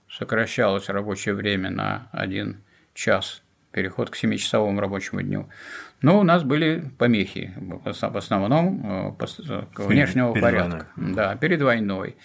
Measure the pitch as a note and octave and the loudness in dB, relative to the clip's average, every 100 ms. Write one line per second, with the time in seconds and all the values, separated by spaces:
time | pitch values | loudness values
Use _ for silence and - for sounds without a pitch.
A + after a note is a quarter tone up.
0 | _ - - A2+ A2+ - A2 G2 - G2 | _ -10 -2 0 0 2 2 2 -2 -4
1 | G#2 G2 - G2+ G#2 G2 F#2+ G2 G2+ G2+ | -4 -4 -2 -2 0 0 -2 -4 -2 -4
2 | - - F#2+ G2 G#2 G2 - _ _ - | -6 -6 -4 -4 -6 -8 -16 _ _ -4
3 | - G2 - - _ _ _ - F#2 F#2 | 2 2 0 -10 _ _ _ -4 -4 -4
4 | B2 - A2+ G#2 - A#2 G#2+ G2+ G2+ G2 | -6 -2 -2 0 0 0 2 0 -2 -4
5 | - G2 G2 G2+ G2+ - - - - _ | -6 -6 -4 -4 -6 -14 -18 -16 -18 _
6 | C3 G3+ F#3 F3 C#3 D3+ D#3+ D#3+ D3+ - | 4 6 6 4 4 2 2 0 -4 0
7 | A#2+ A2 F#2+ - G2 F#2 F#2+ F2 - G2+ | 4 4 2 -4 -10 -10 -12 -10 -8 -4
8 | A2+ A2 - G#2 G2+ D3 F3 G3 A2 F#2+ | -4 -4 -2 0 2 4 2 0 -4 -4
9 | G2+ - - - D#3 G2+ G#2 - G2+ B2+ | -4 -6 -8 -8 -8 -8 -8 -6 2 4
10 | C#3 B2+ B2 G#2+ A#2 A2+ F2 E2 - - | 4 4 2 4 4 4 0 -4 -10 -8
11 | G#2+ F#2+ G2 G#2 D#3+ E3+ C#3 A#2 G#2 F#2+ | -4 0 0 0 0 2 4 2 0 -2
12 | F#2+ - | -6 -10